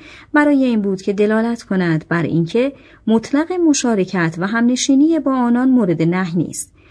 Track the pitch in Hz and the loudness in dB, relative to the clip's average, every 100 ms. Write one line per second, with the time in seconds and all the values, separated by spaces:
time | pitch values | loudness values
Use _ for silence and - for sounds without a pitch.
0 | - - - 302 294 285 262 226 196 190 | -16 -20 -2 0 2 2 2 0 -2 -4
1 | 202 196 208 220 226 233 - 190 175 160 | -4 0 0 0 -2 -6 -4 -2 0 -2
2 | - 170 151 165 170 226 269 269 - - | -2 -4 0 -2 0 -2 -2 -4 -18 -10
3 | - 220 226 277 320 370 330 285 247 214 | -2 0 0 -2 -2 0 2 2 0 -2
4 | 185 190 165 165 190 226 240 254 - 269 | -2 -2 -2 -2 -4 0 0 0 0 2
5 | 311 320 277 262 240 240 262 254 196 165 | 4 2 0 0 0 2 2 2 2 0
6 | 165 180 185 170 - - - _ _ | 0 0 -2 -2 -4 -6 -14 _ _